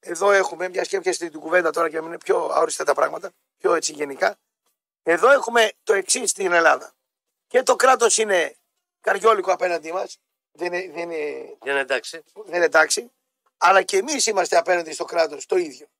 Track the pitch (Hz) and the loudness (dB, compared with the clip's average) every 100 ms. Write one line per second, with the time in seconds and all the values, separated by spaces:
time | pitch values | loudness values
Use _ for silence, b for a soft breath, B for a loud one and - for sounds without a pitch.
0 | - 175 208 202 185 156 185 180 170 196 | -10 -2 2 4 2 -4 -6 -6 -4 -2
1 | 180 175 175 214 160 180 170 156 165 160 | -2 -4 -6 -10 0 0 2 0 -2 -4
2 | 160 165 - - - - 160 - 139 139 | -10 -12 -2 -2 0 0 0 -2 -2 0
3 | 143 - - _ _ _ 175 170 - 151 | 0 -2 -14 _ _ _ 0 0 -2 -6
4 | 143 135 196 202 _ _ _ _ _ _ | -8 -2 -2 -2 _ _ _ _ _ _
5 | - 165 240 277 - 233 214 - - 202 | -2 2 6 4 4 2 2 0 -2 -2
6 | 190 254 226 - 190 175 165 139 - _ | 0 -2 -2 -2 0 4 4 2 -2 _
7 | _ _ _ _ _ 247 262 233 254 254 | _ _ _ _ _ 0 2 4 4 4
8 | 233 - 220 185 147 - _ _ _ _ | 4 2 0 0 0 -6 _ _ _ _
9 | - 196 220 214 180 180 180 170 156 180 | -4 2 2 2 0 0 0 -4 -4 -8
10 | 196 - _ _ _ _ 175 180 185 156 | -8 -12 _ _ _ _ -6 -6 -8 -10
11 | 170 165 147 135 - - 131 139 135 131 | -8 -6 -6 -8 -14 -12 -4 -4 -2 -4
12 | - 165 _ - 208 175 165 160 156 - | -6 -18 _ -20 -8 0 2 2 2 -2
13 | 240 _ _ _ _ _ 170 190 185 190 | -8 _ _ _ _ _ 4 4 2 -2
14 | 233 285 220 202 175 175 170 175 160 147 | -2 -2 -2 0 2 0 2 -2 -2 -10
15 | 170 170 160 143 - 185 165 135 - | -6 -2 -2 -2 -2 -2 -2 -10 -20